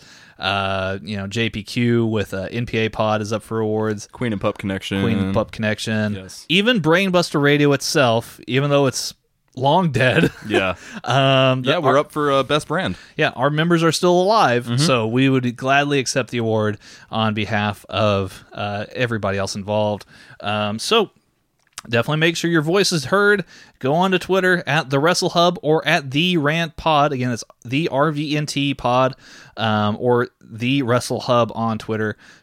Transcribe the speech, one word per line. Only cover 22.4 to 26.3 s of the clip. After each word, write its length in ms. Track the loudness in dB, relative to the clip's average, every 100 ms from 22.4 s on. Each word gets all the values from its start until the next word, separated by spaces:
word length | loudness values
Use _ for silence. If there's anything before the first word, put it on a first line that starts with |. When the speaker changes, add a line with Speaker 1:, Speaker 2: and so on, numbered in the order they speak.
| 0
Speaker 1:
your 120 | 2
voice 280 | 2 2 2
is 120 | 0 0
heard, 380 | 2 2 2 -2 -14 -20 -6
go 120 | -2
on 180 | 2 2
to 60 | 0
Twitter 440 | 0 2 2 2 0
at 220 | -2 0
the 80 | 2
Wrestle 300 | 2 2 0
Hub 280 | 2 2 2
or 260 | 0 0 2
at 260 | 0 0
the 240 | 0 2